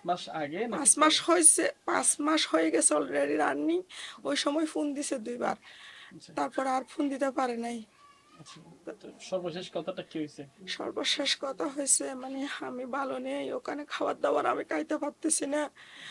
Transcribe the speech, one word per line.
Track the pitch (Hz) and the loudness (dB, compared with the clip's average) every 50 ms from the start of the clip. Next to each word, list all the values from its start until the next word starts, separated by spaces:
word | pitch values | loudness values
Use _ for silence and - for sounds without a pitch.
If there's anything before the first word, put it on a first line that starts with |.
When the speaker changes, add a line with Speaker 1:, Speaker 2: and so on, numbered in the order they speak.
| - | -2
Speaker 1:
মাস | 175 180 170 - - | -2 -2 -2 -2 -6
আগে | - 160 151 139 156 196 233 240 | -4 -4 -4 -2 -2 -2 -2 -2
নাকি | |
Speaker 2:
পাঁচ | 202 294 285 - - 294 | -2 4 6 6 8 8
মাস | 311 311 311 - | 8 6 6 4
Speaker 1:
পরে? | - - 330 | 4 4 6
Speaker 2:
হয়েছে, | 359 311 - - 339 320 - - - _ | 8 8 8 8 6 4 0 -2 -4 _
পাঁচ | 339 - - 262 - - - | 0 0 2 4 2 2 2
মাস | 294 302 320 311 - - | 2 2 2 2 2 2
হয়ে | 320 320 320 320 | 2 2 4 4
গেছে | 330 320 285 - 302 | 4 4 6 6 4
already | 294 285 262 285 285 285 294 302 302 | 4 2 0 0 2 2 2 2 2
রানিং। | - - 269 285 294 311 339 370 370 - - - - - - - - | 2 2 2 2 2 2 0 0 -2 -4 -10 -14 -14 -14 -14 -8 -4
ওই | - 285 | -2 -2
সময় | - - 294 285 330 320 | 0 0 0 0 0 0
ফোন | 311 - 311 302 294 277 | 0 -2 -2 -2 -2 -2
দিছে | 285 285 - 285 247 | -4 -4 -4 -4 -4
দুইবার, | 214 240 240 240 - - - - - - - - - - - - - - 180 | -4 -6 -6 -2 -2 -2 -2 -4 -8 -16 -20 -20 -20 -20 -20 -20 -20 -20 -20
Speaker 1:
আচ্ছা। | 160 - - 165 | -20 -20 -8 -4
Speaker 2:
তারপর | 285 277 262 - 302 262 269 | -2 -2 0 0 0 0 2
আর | 262 269 262 | 0 0 -2
ফোন | - - - 294 277 | -2 -2 -2 -2 0
দিতে | 277 247 277 269 | 0 0 0 0
পারে | 247 269 262 247 240 233 | 0 0 0 0 -2 -2
নাই। | 233 233 240 226 220 - _ - - - - - _ _ - - | -4 -4 -6 -8 -10 -14 _ -20 -20 -20 -20 -20 _ _ -20 -20
Speaker 1:
আচ্ছা, | - - - 160 170 170 - - - - 151 - | -20 -18 -20 -20 -20 -20 -20 -16 -14 -14 -14 -12
তো | - - - - | -14 -18 -18 -18
সর্বশেষ | - - 190 180 175 170 156 185 180 - - | -8 -4 -4 -4 -2 -4 -6 -6 -8 -6 -6
কথাটা | 175 156 190 185 - 160 | -6 -6 -6 -6 -8 -8
কি | - - 160 | -8 -6 -6
হয়েছে? | 151 147 - - 143 139 - - 190 185 | -6 -6 -6 -12 -16 -16 -18 -16 -12 -10
Speaker 2:
সর্বশেষ | - - - - - - 277 - - - 277 262 - - | -8 -6 -6 -4 -4 -2 0 0 0 0 0 0 -2 -2
কথা | 302 269 - - 330 285 | -2 -4 -4 -4 -4 -4
হয়েছে | 269 294 277 269 - - 277 269 269 | -2 -2 2 2 2 2 2 -2 -6
মানে | 254 254 262 269 269 277 285 - - | -8 -8 -8 -6 -6 -6 -6 -6 -6
আমি | 285 262 254 247 262 | -8 -8 -6 -8 -6
ভালো | 247 254 285 269 262 262 262 | -4 -4 -2 -2 -2 -4 -4
নেই, | 254 262 277 285 277 - | -4 -4 -4 -4 -4 -4
ওখানে | - - - - 294 294 294 - | -6 -6 -4 -6 -6 -6 -6 -8
খাবার | - - 294 - - - | -4 -2 -2 -2 0 0
দাবার | - 285 294 294 277 | 2 2 2 2 2
আমি | 254 - - - | 2 0 0 -2
খাইতে | - 320 311 311 - 311 277 | -2 -2 -2 -2 -2 -2 -2
পারতেছি | - 403 - - - 311 - - 302 | -2 -4 -4 -2 0 0 2 0 0
না। | 277 285 302 294 | 0 0 0 -2
Speaker 1:
আচ্ছা, | - - - - - - - - - | -2 -6 -12 -20 -20 -20 -18 -16 -16